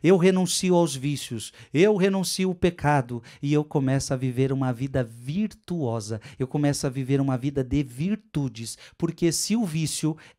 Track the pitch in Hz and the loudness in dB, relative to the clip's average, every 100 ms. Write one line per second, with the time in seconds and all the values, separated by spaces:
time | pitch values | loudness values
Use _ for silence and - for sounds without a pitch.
0 | 160 190 185 185 175 - 185 175 165 135 | 4 6 6 4 0 0 2 4 2 0
1 | 139 139 - 113 - - - 139 202 208 | -4 -4 -6 -10 -10 -18 -4 4 4 4
2 | 196 196 175 - 185 180 180 175 143 147 | 2 0 -2 -2 -2 0 0 2 2 2
3 | 123 120 - - 143 147 151 151 135 135 | 0 -8 -12 -8 0 0 2 0 2 0
4 | - 131 131 120 131 135 131 120 139 135 | -2 -2 -2 0 0 0 0 -2 -2 -2
5 | 117 117 123 170 214 - - 175 127 113 | -4 -8 -6 -4 -4 -6 -8 -4 -2 -4
6 | 104 110 - - 131 151 143 139 143 131 | -6 -8 -10 -6 -4 0 0 0 -2 -4
7 | 131 139 139 127 135 139 127 139 131 120 | 0 0 2 0 -2 -2 0 -2 -2 -4
8 | 175 214 _ 151 135 110 113 - - - | -4 -4 _ -4 -4 -4 -10 -12 -18 -6
9 | 170 160 170 156 - 220 196 156 156 - | -6 0 0 0 0 0 0 -2 -2 -2
10 | 156 156 - | -2 -4 -12